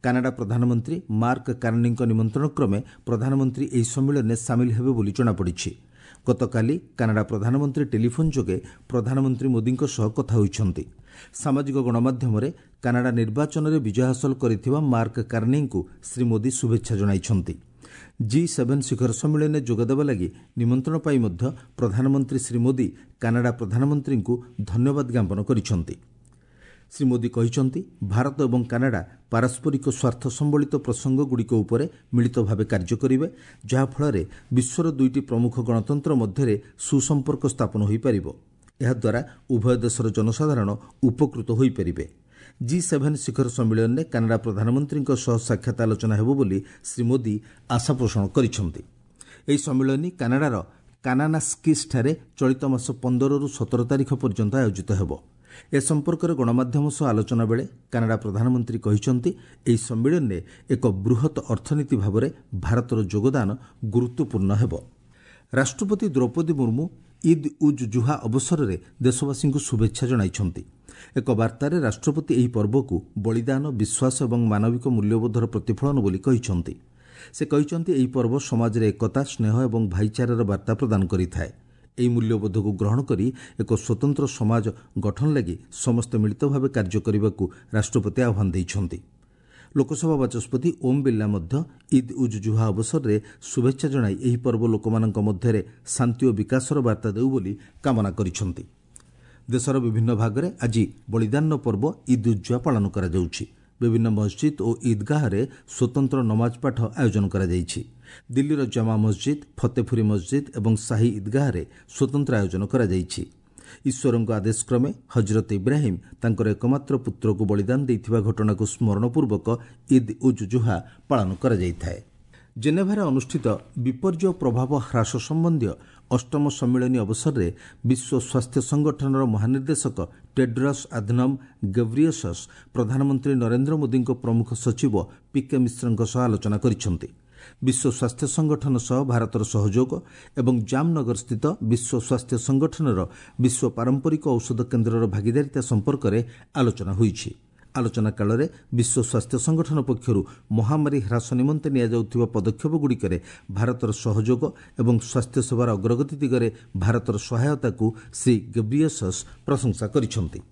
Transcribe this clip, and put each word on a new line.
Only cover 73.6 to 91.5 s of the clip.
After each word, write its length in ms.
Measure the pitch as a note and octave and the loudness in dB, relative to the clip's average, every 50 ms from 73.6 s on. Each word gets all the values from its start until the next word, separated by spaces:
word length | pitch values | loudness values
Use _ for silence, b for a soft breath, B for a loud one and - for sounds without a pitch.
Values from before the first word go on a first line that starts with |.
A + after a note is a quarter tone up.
| C#3+ D3+ | -2 -4
ବିଶ୍ୱାସ 440 | C3 G#2 G#2+ - - - C3+ B2+ B2+ - C#3+ | -2 -2 -2 -2 0 0 0 0 0 0 -2
ଏବଂ 180 | A#2 A#2+ A#2+ A#2 | 0 2 2 2
ମାନବିକ 380 | A2+ G#2 G2+ G#2+ A#2 A#2 B2 B2 | 2 2 2 2 2 0 0 0
ମୂଲ୍ୟବୋଧର 580 | C3+ B2 A2 G2+ G#2 A2+ A2+ A2 A#2+ G#2+ A#2 A2+ | 0 0 2 2 2 2 2 0 0 0 0 -2
ପ୍ରତିଫଳନ 500 | - - G#2 - - G#2+ - C3+ C#3+ C#3+ C3 | 0 -2 -4 -2 -2 -2 0 0 2 2 2
ବୋଲି 200 | G2+ G2 F#2 F#2+ | 2 2 0 0
କହିଛନ୍ତି। 540 | - C3+ C3 A#2 - - F#2+ F2 E2 - - - - _ B B B B B B B B B | 2 2 2 2 2 0 -2 -2 -2 -4 -10 -12 -18 _ B B B B B B B B B
ସେ 100 | - D#3 | -8 -4
କହିଛନ୍ତି, 460 | D3+ D3 C#3+ D3 D3 E3+ E3 E3 F3 E3+ | 0 2 2 2 0 -2 -4 -2 0 2
ଏହି 140 | C3+ B2+ | 2 2
ପର୍ବ 260 | B2+ B2+ C3 A#2 A2+ B2 C#3 | 0 0 0 0 2 0 -2
ସମାଜରେ 460 | - - - A2+ A#2 A2+ G#2 A#2 A2 G#2+ | -2 -2 0 0 0 2 2 2 2 2
ଏକତା, 320 | G2+ - A#2 A2 - C3+ C#3 | 2 0 -2 0 0 -2 -2
ସ୍ନେହ 300 | - - - A2+ G#2+ G#2+ B2 C3 | -2 -2 -2 0 2 2 2 2
ଏବଂ 180 | A#2+ A2 A2+ A2+ G2 | 2 0 0 0 0
ଭାଇଚାରାର 520 | F2 F#2+ G#2+ G#2+ G#2+ - B2 A#2+ A#2+ A#2 A#2 | 0 0 0 0 0 -2 -2 0 0 0 0
ବାର୍ତ୍ତା 300 | G2 G2+ F#2+ - - A2+ | 0 -2 -2 -2 -4 -2
ପ୍ରଦାନ 260 | - C#3 A2+ G#2+ G2 F#2+ | 0 0 0 2 2 2
କରିଥାଏ। 440 | F2 - F2+ F#2 E2+ - - D#2+ - - - b b b b b b _ | 0 0 0 -2 -2 -4 -8 -8 -8 -10 -20 b b b b b b _
ଏହି 120 | - B2 B2 | 0 0 2
ମୂଲ୍ୟବୋଧକୁ 640 | A#2+ A#2+ A2+ A2 A2+ G#2 G2+ G#2 F2+ G#2+ G2 G#2+ G2+ | 2 2 2 2 0 0 0 0 -2 0 0 0 -2
ଗ୍ରହଣ 240 | F2+ G#2+ G2+ A2 C3 | 0 0 2 2 0
କରି 260 | C3+ - A2+ F2 G#2 B2+ C3 B B B B - | 2 0 0 0 0 -2 -2 B B B B -6
ଏକ 100 | G#2+ - A2+ | 0 0 0
ସ୍ୱତନ୍ତ୍ର 500 | - - - A#2 G#2+ C#3 C#3+ C#3+ C#3 C#3 | -2 0 -2 -2 2 2 0 2 2 0
ସମାଜ 380 | B2+ - - A2 G#2+ A#2 A#2 G#2 A2 - B B B B | -2 -2 -2 0 2 2 2 0 -2 -6 B B B B
ଗଠନ 300 | - - G#2 F#2+ - C3+ D#3 D3+ | -4 -2 -2 -2 0 0 2 2
ଲାଗି 220 | C3+ G#2+ E2+ E2+ - - _ | 0 0 -2 -6 -8 -12 _
ସମସ୍ତେ 440 | - - - B2+ A#2 A#2+ A#2 - - | -12 -4 0 0 0 0 0 0 0
ମିଳିତ 240 | A2 G#2+ G#2+ G#2 - D3 | 0 0 0 0 0 0
ଭାବେ 240 | C#3+ C#3 C#3 C3 C3+ | 0 2 0 0 0
କାର୍ଯ୍ୟ 300 | - A#2 G2+ F2+ G2 G#2+ | 0 0 -2 0 -2 -2
କରିବାକୁ 420 | - A2+ G#2 G#2+ G#2 G#2+ - - F#2+ F2+ B B B B - | 0 0 0 2 2 0 0 0 -4 -4 B B B B -2
ରାଷ୍ଟ୍ରପତି 460 | G#2+ G#2 - - - - G#2 - C3 | -2 -2 0 0 -2 -2 0 -2 0
ଆହ୍ୱାନ 260 | B2+ A#2+ G#2+ G2+ G#2 F#2+ | 0 2 2 2 0 0
ଦେଇଛନ୍ତି। 480 | E2 F#2 F2+ - - G2 F#2 E2+ E2+ E2+ - _ _ _ b b b b b b b b b b b | 0 -2 -4 -2 -4 -4 -4 -4 -6 -10 -12 _ _ _ b b b b b b b b b b b
ଲୋକସଭା 400 | D3 C3+ C3 D#3 A#2 E3 D#3+ D#3 | 0 0 0 -2 -4 -2 0 0
ବାଚସ୍ପତି 540 | C#3 C3 A2+ A#2 A#2 A2 - - B2 C3 E3+ - - - | 0 0 -2 -2 -6 -4 -2 -4 0 0 -2 -2 0 -2
ଓମ୍ 200 | B2+ C3 C#3+ C3+ | 0 0 2 2
ବିର୍ଲା 240 | C3+ A#2 G#2+ G#2+ | 0 0 2 0
ମଧ୍ୟ 260 | G#2 G#2 G2 E2 E2+ | 0 0 -2 -2 -2